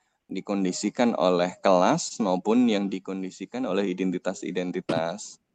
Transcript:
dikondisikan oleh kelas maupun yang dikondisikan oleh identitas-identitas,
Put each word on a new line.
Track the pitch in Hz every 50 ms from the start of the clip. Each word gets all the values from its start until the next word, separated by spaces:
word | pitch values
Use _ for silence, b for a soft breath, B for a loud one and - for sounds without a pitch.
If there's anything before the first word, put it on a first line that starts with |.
| _ _ _ _ _
dikondisikan | - - 95 - - 101 98 95 92 90 - - 104 - - 123 117 -
oleh | - 87 92 90 87 87 87 - -
kelas | - 98 95 90 90 107 143 170 - - - -
maupun | 117 95 92 90 - 104 113 123 123
yang | 120 107 98 101 95
dikondisikan | 95 92 - - 95 95 92 92 92 - 98 - - 123 131
oleh | 104 92 98 101 92
identitas-identitas, | 92 95 92 92 87 92 - 92 92 - - - 90 92 90 90 85 92 - - 87 82 82 82 90 107 - - - - _ _ _